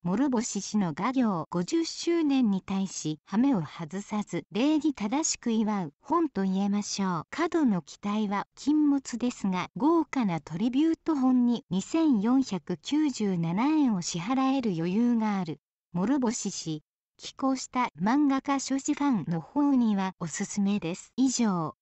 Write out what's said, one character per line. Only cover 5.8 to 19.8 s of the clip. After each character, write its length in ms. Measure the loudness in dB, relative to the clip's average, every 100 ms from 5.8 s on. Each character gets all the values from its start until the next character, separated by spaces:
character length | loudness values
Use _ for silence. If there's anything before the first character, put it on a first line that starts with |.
| -4
う 80 | _
本 260 | -2 0 0
と 140 | 0
言 220 | 0 0
え 40 | 0
ま 140 | -2
し 200 | -4 -2
ょ 180 | -2 -2
う。 60 | -6
過 180 | -4 0
度 160 | 2
の 160 | 2 2
期 160 | -4 -10
待 240 | -4 -2 0
は 180 | -2 -6
禁 360 | -6 0 4 4
物 260 | 2 -2 -4
で 140 | -4
す 160 | -2 -2
が、 240 | -2 -4 0
豪 280 | 2 2
華 220 | 2 0 0
な 160 | -2
ト 160 | -4 -2
リ 120 | 0
ビ 140 | 2 2
ュ 20 |
ー 80 | 0
ト 140 | -2 0
本 300 | 4 4 4
に 180 | 0 _
二 100 | -4
千 400 | 0 2 4 4
四 220 | 4 2
百 340 | 2 -4 -6 -8
九 260 | -2 0 0
十 300 | 0 -2 0
七 260 | 0 0
円 300 | 2 2 2
を 80 | 0
支 160 | -2 -6
払 360 | -2 0 2
え 60 | 2
る 120 | 0 0
余 160 | 0
裕 240 | 2 2 2
が 220 | 0 -2
あ 60 |
る。 140 | -4 -8 _ _ _
諸 260 | -2 0 2
星 300 | 0 -2 -6
氏、 320 | -8 -8 -8 _ _ _ _
寄 180 | -18
稿 220 | -4 -2 -2
し 140 | -4
た 180 | -4 -4 -2
漫 280 | 2 4 2
画 160 | 0
家 180 | 0 -4
諸 180 | -2 -4
氏 140 | -2
フ 100 | 0
ァ 80 | 0
ン 140 | 0 0
の 140 | -4
方 320 | -4 0 2
に 240 | 4